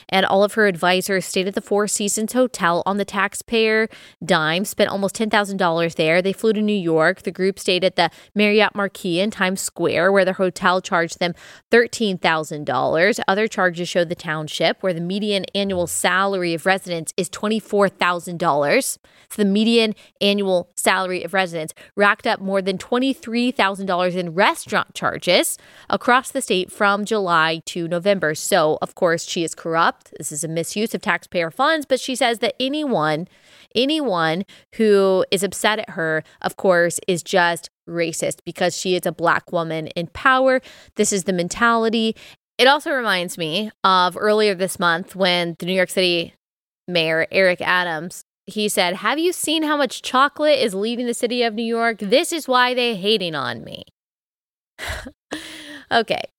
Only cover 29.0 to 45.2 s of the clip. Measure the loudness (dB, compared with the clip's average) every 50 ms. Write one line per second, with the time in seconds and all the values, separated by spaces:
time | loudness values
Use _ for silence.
29 | 2 2 2 0 -4 -6 -4 -4 -4 -4 -6 -8 -6 -2 0 2 2 2 0 -2
30 | _ -20 -16 -12 -12 -10 -8 -8 -6 -4 -4 -4 -4 -4 -4 -4 -2 -2 -4 -4
31 | -2 0 -2 -2 -4 -4 -2 -2 -2 -2 -2 0 0 2 2 0 0 -2 -2 -2
32 | -2 -6 -2 0 0 0 0 0 -2 -4 -2 -2 -4 -2 -2 -2 -2 0 0 0
33 | 2 0 0 -2 -4 -8 _ _ _ _ -20 -20 -20 _ _ 0 0 2 0 0
34 | 0 0 0 0 0 0 0 -2 -4 -8 -12 -20 _ _ -2 2 4 4 6 6
35 | 6 4 4 2 2 0 0 -2 -2 -4 -4 0 0 0 0 0 -4 -8 -6 -4
36 | -2 0 -2 -2 -4 -6 _ _ -6 -6 -6 0 2 4 4 6 4 2 0 -4
37 | -2 -2 -2 -2 -2 0 2 2 2 2 0 -2 -8 -16 _ _ _ -8 -4 -4
38 | -2 -2 -2 -4 -4 -4 -4 -6 _ -14 -4 -2 -2 -2 -2 -2 -2 -2 -2 0
39 | -2 -4 -4 0 0 2 2 0 -2 -4 -4 -4 -4 -4 -6 -6 -8 -8 -8 -8
40 | -8 -8 -10 -2 0 2 2 4 4 4 2 2 -2 -6 -18 -20 -20 -12 _ -2
41 | 0 0 0 -2 -2 -2 -2 -2 -2 -4 -2 0 2 2 4 2 2 0 0 0
42 | 0 -2 -2 -6 -12 -20 -20 _ _ _ _ 2 4 4 4 4 0 -2 -4 -2
43 | 0 0 0 0 -2 -4 -6 -6 -6 -4 -2 -4 -4 -6 -8 _ 2 4 4 4
44 | 4 2 0 0 2 2 4 4 4 2 2 0 -4 -4 -2 0 0 0 0 0
45 | -4 -8 -4 0